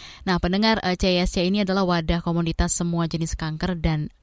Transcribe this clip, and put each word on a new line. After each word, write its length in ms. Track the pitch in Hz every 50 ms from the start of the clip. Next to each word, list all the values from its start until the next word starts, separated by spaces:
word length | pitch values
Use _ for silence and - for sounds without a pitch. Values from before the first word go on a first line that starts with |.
| - - - - -
Nah, 160 | 190 180 170
pendengar, 400 | - 175 190 202 220 220 220 -
eh, 160 | - 185 180
C 240 | - 202 185 180 175
I 80 | 180
S 80 | - -
C 80 | 196 175
ini 240 | 185 202 208 202
adalah 160 | 185 185 196 190
wadah 400 | 180 175 170 160 165 170 170 -
komunitas 480 | 170 165 170 170 165 160 - 175 170
semua 400 | - - 175 170 170 170 165 160
jenis 240 | - 160 165 160 -
kanker 400 | - 160 156 156 156 175 185 180
dan 320 | 165 160 165 156 151 151 - - _